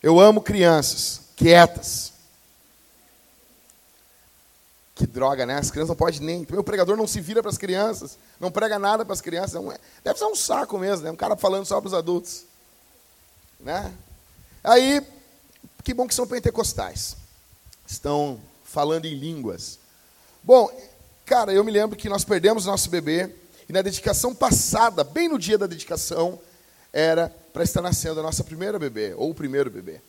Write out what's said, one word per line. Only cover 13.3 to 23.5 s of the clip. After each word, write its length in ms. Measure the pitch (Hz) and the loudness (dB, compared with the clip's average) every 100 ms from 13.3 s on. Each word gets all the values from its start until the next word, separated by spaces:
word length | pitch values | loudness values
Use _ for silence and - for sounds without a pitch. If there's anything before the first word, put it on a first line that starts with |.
| _ _ _ | _ _ _
Né? 340 | 123 175 202 185 - - _ - - - | -8 -8 -8 -16 -20 -20 _ -20 -20 -8
Aí, 420 | - 247 262 285 277 - _ _ _ _ - _ | 4 6 6 0 -2 -20 _ _ _ _ -20 _
que 100 | - | -8
bom 140 | 247 247 | -4 -2
que 80 | |
são 120 | - 233 | -2 -4
pentecostais. 880 | 247 240 226 220 - 95 - - - - _ _ _ - - - | -2 -2 0 -4 -4 -8 -8 -12 -14 -20 _ _ _ -20 -20 -16
Estão 540 | - 143 147 147 117 - _ | -10 -4 -2 -2 -8 -16 _
falando 400 | - 151 147 165 | -10 -4 -2 -2
em 100 | 160 | -4
línguas. 640 | 143 151 160 117 90 - - _ _ _ _ _ _ | -10 -10 -8 -8 -10 -14 -18 _ _ _ _ _ _
Bom, 280 | - 254 214 - - _ - _ - | 6 6 6 -4 -20 _ -20 _ 0
cara, 260 | 247 208 | 0 4
eu 100 | 190 | 2
me 80 | 220 | 2
lembro 280 | 208 214 208 | 0 0 -4
que 100 | 220 | -6
nós 160 | 196 | -6
perdemos 400 | - 208 190 226 | -2 2 2 2
nosso 240 | 185 196 - | -2 -4 -2
bebê, 460 | 175 151 165 185 - - | -4 -2 -2 -4 -10 -20